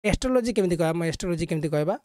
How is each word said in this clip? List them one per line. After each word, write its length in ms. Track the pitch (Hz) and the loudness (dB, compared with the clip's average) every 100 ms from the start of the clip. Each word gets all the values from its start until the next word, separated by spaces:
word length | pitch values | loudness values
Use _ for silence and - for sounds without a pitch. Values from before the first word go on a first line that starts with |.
ଆଷ୍ଟ୍ରୋଲୋଜି 480 | 214 170 262 254 233 | 2 2 2 2 2
କେମିତି 240 | 220 190 170 | 0 2 2
କହିବା, 160 | 160 | 0
ଆମେ 120 | 165 165 | 0 -2
ଆଷ୍ଟ୍ରୋଲୋଜି 380 | - 185 165 170 | -4 -4 -4 -2
କେମିତି 220 | 160 151 | -2 0
କହିବା? 260 | 151 151 247 | 0 0 -2